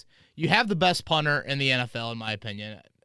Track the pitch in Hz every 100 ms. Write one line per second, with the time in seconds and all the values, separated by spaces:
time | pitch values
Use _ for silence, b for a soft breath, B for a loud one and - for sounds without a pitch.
0 | - b b - 156 208 233 175 180 175
1 | - 156 151 143 127 139 135 127 123 117
2 | 117 113 110 107 113 104 107 101 _ _